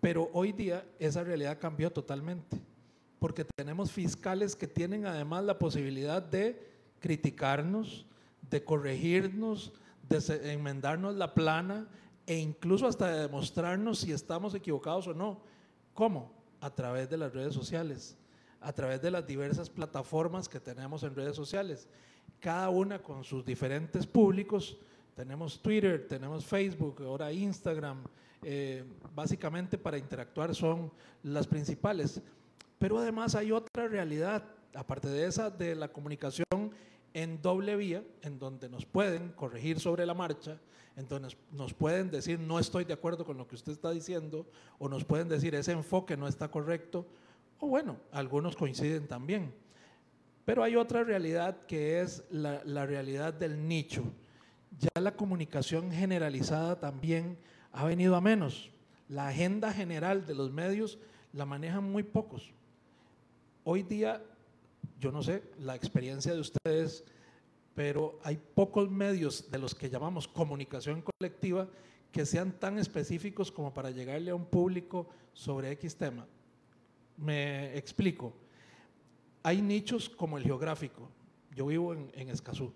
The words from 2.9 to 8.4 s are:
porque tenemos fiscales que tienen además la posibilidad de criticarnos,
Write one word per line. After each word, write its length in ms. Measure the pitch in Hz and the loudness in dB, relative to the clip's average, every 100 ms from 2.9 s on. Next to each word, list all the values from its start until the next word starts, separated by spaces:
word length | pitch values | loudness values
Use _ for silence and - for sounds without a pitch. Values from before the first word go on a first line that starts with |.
| _ _ _ | _ _ _
porque 260 | 160 156 156 - | -2 0 -4 -4
tenemos 360 | 143 160 196 | -4 -2 -2
fiscales 640 | - 170 147 196 185 202 202 | 0 0 0 0 2 2 0
que 120 | 175 | -2
tienen 380 | - 175 208 208 | 0 0 0 -2
además 380 | 160 147 175 | -2 -2 0
la 160 | 202 190 | 2 4
posibilidad 640 | 170 151 139 135 143 170 | 2 2 0 -2 0 0
de 360 | 170 185 214 240 - - - _ | 0 0 0 -2 -12 -20 -20 _
criticarnos, 1080 | 165 156 156 - 135 143 156 208 214 - - - - _ | 0 2 0 2 2 4 2 0 -2 -6 -16 -20 -20 _